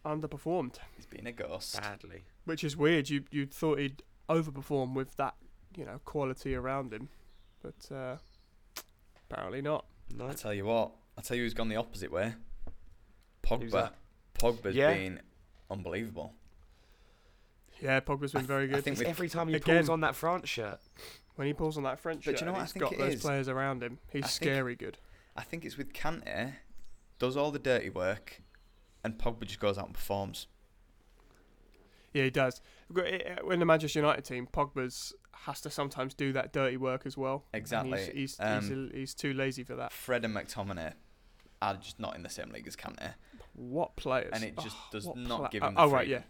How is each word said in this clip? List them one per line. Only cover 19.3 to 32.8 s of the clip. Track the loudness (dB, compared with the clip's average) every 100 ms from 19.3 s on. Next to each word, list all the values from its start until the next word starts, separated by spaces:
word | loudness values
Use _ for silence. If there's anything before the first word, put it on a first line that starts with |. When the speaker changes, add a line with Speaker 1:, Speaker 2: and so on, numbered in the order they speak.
| 0 0
Speaker 3:
he |
Speaker 1:
Again. | 2 6 6
Speaker 3:
pulls | 8
on | 4
that | 2
France | 2 0 0 0
shirt. | -4 -4 -6 -14 -18 -18 -18 -18
Speaker 1:
When | -4 -2
he |
pulls | 0 0 0
on |
that | -2 -2
French | -4 -4
Speaker 2:
But | 0
Speaker 1:
shirt | 0
Speaker 2:
you | 0
know |
Speaker 1:
and | -2
Speaker 2:
what |
I |
Speaker 1:
he's | -2
Speaker 2:
think | -2
Speaker 1:
got | -2
Speaker 2:
it | 2
Speaker 1:
those | 0
Speaker 2:
is? | 2
Speaker 1:
players | 2 2 2
around | 0 0 -2
him, | -4 -8 -8
he's | -4
Speaker 2:
I | -2
think | 0 2
Speaker 1:
scary | 2 0 -2
good. | -8 -10 -18 -20 -14
Speaker 2:
I | -12
think | -8 -8
it's | -8 -6
with | -8
Kante, | 0 0 0 -4 -4 -4 -6 -14 -10 -10 -12 -16 0
does | 0 2
all | 2
the | 2
dirty | 4 4 2
work, | 0 2 2 -4 -18 -20 -20 -20 -20 -20 -6
and | -6 0
Pogba | 0 0 -8
just | 2
goes | 2 2
out | -2
and |
performs. | -2 0 0 0 -6 -12 -18 _ _ -20 -20 _ -20 -20 -20 -20 -20 -20 -20 -20 -20 -4
Speaker 1:
Yeah, | 2
he | 4
does. | 4 2 2 -14 -20